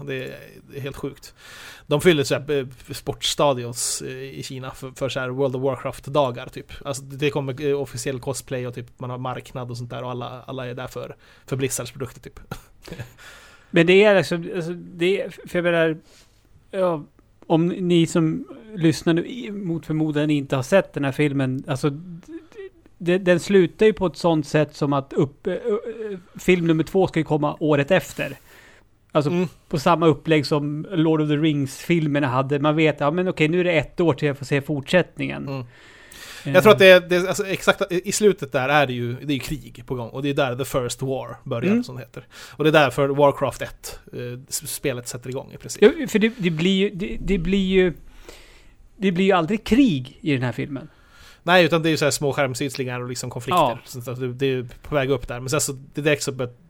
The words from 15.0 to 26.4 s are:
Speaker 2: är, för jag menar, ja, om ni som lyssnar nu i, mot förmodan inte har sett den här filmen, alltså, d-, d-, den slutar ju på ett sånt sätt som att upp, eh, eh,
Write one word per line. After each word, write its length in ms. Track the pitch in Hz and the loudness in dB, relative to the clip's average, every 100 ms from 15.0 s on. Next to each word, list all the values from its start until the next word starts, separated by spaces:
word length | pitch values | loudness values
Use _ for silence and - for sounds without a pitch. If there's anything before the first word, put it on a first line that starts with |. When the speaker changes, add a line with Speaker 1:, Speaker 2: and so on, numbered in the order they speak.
| 175 196 | 0 0
Speaker 2:
är, 100 | 196 - - | -4 -12 -6
för 120 | 180 | -2
jag 40 | |
menar, 320 | 175 170 160 160 - - _ _ _ - _ | 2 4 2 0 -8 -20 _ _ _ -20 _
ja, 340 | 190 180 156 - _ _ _ - | 0 0 0 -6 _ _ _ 0
om 220 | 160 175 | 2 2
ni 380 | 190 175 175 160 | 0 2 4 4
som 380 | 180 160 165 - - 220 | 2 2 0 -8 -16 -16
lyssnar 400 | 214 160 - 175 | 0 0 2 0
nu 120 | 165 - | 0 -2
i, 240 | 240 233 | -8 -10
mot 360 | 202 185 165 - | -8 -6 -6 -2
förmodan 440 | 156 156 147 151 | -2 0 0 0
inte 260 | 147 127 135 | 0 0 -4
har 60 | |
sett 300 | 127 196 - | 2 2 2
den 120 | 143 | -2
här 80 | 139 | -4
filmen, 520 | 131 151 139 131 131 - | 0 0 0 -2 -2 -4
alltså, 220 | 131 151 | -2 -2
d-, 420 | 143 185 165 - 330 320 440 392 - _ _ | -4 -10 -16 -16 -18 -16 -18 -18 -20 _ _
d-, 200 | 170 185 | -2 0
den 220 | 180 175 | 4 2
slutar 460 | - 196 165 - 220 | 4 4 4 4 4
ju 60 | |
på 140 | - 180 | 4 -2
ett 100 | - | 0
sånt 300 | 175 160 151 | 0 0 2
sätt 300 | 156 147 - | 0 0 0
som 160 | 143 | -2
att 200 | 139 135 | 0 -2
upp, 340 | - 143 - 208 | -2 -2 -2 -6
eh, 60 | |
eh, 80 | 180 233 208 233 233 214 185 - - | -4 -4 -4 -4 -10 -10 -10 -14 -4